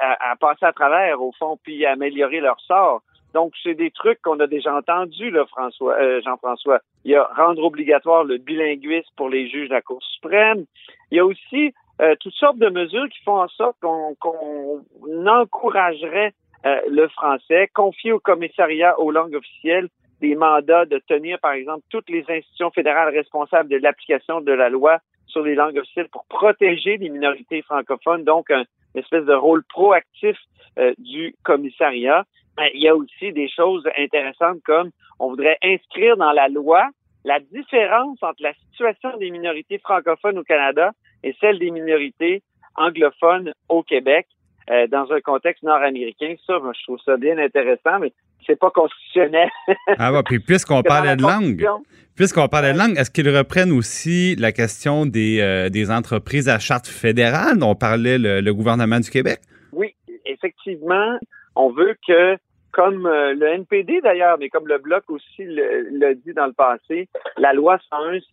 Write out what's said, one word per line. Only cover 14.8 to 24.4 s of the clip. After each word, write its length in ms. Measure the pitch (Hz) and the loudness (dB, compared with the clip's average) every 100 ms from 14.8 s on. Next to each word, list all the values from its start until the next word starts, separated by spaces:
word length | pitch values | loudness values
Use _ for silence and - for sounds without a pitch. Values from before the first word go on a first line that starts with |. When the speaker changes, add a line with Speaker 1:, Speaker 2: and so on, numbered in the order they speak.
| - _ 147 165 190 | -12 _ -12 -4 2
Speaker 1:
encouragerait, 1040 | 240 220 - 214 190 175 151 160 185 208 - _ _ 135 | 2 2 -4 -2 0 0 -2 -6 -2 -4 -6 _ _ -2
euh, 120 | 135 127 | -2 0
le 200 | 147 156 | 0 0
français, 600 | - 147 135 - 170 196 | 0 -2 -2 0 2 2
confier 400 | 226 196 - 226 | 0 -2 -2 -4
au 60 | 220 | -2
commissariat 800 | - 170 165 - 165 156 175 - | 0 0 0 -2 0 2 2 2
aux 140 | 156 | 0
langues 240 | 156 165 147 | 0 -2 -6
officielles 540 | - - 156 180 185 _ _ - | -10 -8 -2 -2 -2 _ _ -6
des 140 | 147 147 | -2 2
mandats 500 | 160 151 143 170 165 | 2 2 4 2 2
de 160 | 139 - | -2 -2
tenir, 320 | 151 160 175 | -4 -2 -4
par 140 | 151 | -4
exemple, 280 | 135 135 156 - | -4 -8 -12 -10
toutes 200 | 226 196 | -10 -6
les 160 | 165 151 | -8 -6
institutions 440 | 165 - - 170 | -8 -8 -8 -6
fédérales 420 | - 151 147 156 147 | -2 0 2 2 0
responsables 540 | 147 151 147 170 147 | -4 -6 0 0 2
de 80 | 135 | 0
l'application 640 | 143 - - 139 - 165 | 0 0 -2 -4 -2 -4